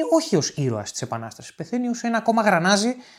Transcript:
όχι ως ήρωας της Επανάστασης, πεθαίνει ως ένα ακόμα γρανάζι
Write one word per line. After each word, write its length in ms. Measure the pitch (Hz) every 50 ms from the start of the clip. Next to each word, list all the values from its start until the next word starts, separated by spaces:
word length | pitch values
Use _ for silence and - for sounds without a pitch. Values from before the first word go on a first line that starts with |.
| 320 311 320
όχι 200 | 320 311 - -
ως 140 | 160 131 -
ήρωας 420 | - - 139 127 113 107 101 -
της 100 | - -
Επανάστασης, 540 | 131 123 123 113 113 110 - - - - -
πεθαίνει 320 | - 156 - 240 247 247
ως 160 | 240 240 240 -
ένα 140 | 233 233
ακόμα 240 | 220 220 - 226 226
γρανάζι 540 | 214 214 196 165 165 185 208 196 208 240 254 247 - - -